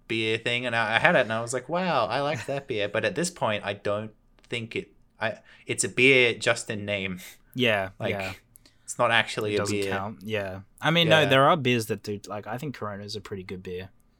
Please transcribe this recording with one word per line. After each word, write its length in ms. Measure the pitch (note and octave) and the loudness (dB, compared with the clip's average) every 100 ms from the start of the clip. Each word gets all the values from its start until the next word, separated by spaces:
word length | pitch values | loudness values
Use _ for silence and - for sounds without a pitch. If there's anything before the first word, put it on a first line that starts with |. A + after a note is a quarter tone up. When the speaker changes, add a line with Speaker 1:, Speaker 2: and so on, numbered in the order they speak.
| - | -4
Speaker 1:
beer 300 | A2+ A2 A2+ | 0 0 0
thing, 280 | B2 A#2+ B2 | 0 -2 0
and 100 | A#2 | 0
I, 200 | G#2+ A2+ | 2 4
I 40 | |
had 160 | D3 D#3+ | 6 4
it, 40 | |
and 120 | A2 | 2
I 80 | A2+ | -2
was 120 | A#2 | -4
like, 140 | B2+ B2+ | -6 -4
"Wow, 360 | E3+ F#3 C#3 G2+ | -2 0 0 0
I 140 | C3 | 0
like 240 | C#3+ C#3 - | -2 -4 -6
that 220 | C#3 - | -8 -4
beer." 200 | G#2+ G2+ | -4 -2
But 140 | A2 A2 | 0 -2
at 100 | F#2 | -2
this 140 | F3 | -6
point, 340 | - A#2+ G2+ F#2+ | -2 -2 -2 -4
I 80 | |
don't 380 | G#2 G#2 G#2 A2 _ _ _ - | -4 -4 -4 -6 _ _ _ -10
think 260 | A#2+ A2+ G2+ | -8 -6 -8
it, 160 | F2+ _ _ - | -8 _ _ -6
I, 200 | A2 - - - - | -6 -6 -14 -14 -6
it's 180 | A#2+ | -2
a 60 | F#3+ | -2
beer 440 | F#3 C3 C3 A#2+ | 4 8 8 6
just 360 | - A#2+ A2+ - | 2 0 0 -2
in 160 | G#2 G2+ | -8 -4
name. 340 | G2+ F#2+ F2+ - - _ | -4 -4 -8 -12 -20 _
Speaker 2:
Yeah, 360 | B2+ A#2+ G#2 F#2+ - | 0 2 2 -2 -6
Speaker 1:
Like, 120 | G#2 | -4
Speaker 2:
yeah. 220 | G2 F#2+ F#2+ _ _ _ _ - | -4 -6 -10 _ _ _ _ -10
Speaker 1:
it's 120 | - | -2
not 140 | A#2+ | 2
actually 420 | A2+ G#2+ - G#2+ | 4 2 -2 0
Speaker 2:
It 20 | G#2 | 0
Speaker 1:
a 40 | |
Speaker 2:
doesn't 180 | G#2 G2+ | 0 -2
Speaker 1:
beer. 100 | G2 | -2
Speaker 2:
count, 280 | G2 G2+ A2 | -4 -6 -10
yeah. 380 | G#2+ G#2 G2 F#2+ - - | -6 -4 -4 -10 -14 -4
I 100 | C#3+ | 0
mean, 160 | E3+ E3 | 2 4
no, 120 | D#3+ | 4
Speaker 1:
Yeah. 80 | D3 | 6
Speaker 2:
there 140 | C3+ | 6
are 120 | C#3+ F3 | 6 4
beers 280 | B2+ A#2+ A2 | 2 0 0
that 140 | G2+ | -6
do, 160 | G#2+ G2+ - | -6 -8 -8
like, 200 | G#2 G2+ | -10 -8
I 100 | B2 | -8
think 180 | D3+ - | -8 -8
Corona's 400 | G#2 G2 G#2 G#2+ | -8 -8 -10 -12
a 60 | |
pretty 220 | - G2 | -10 -10
good 200 | F#2+ F#2 | -10 -12
beer. 260 | F#2 F2+ F#2 _ _ | -10 -10 -12 _ _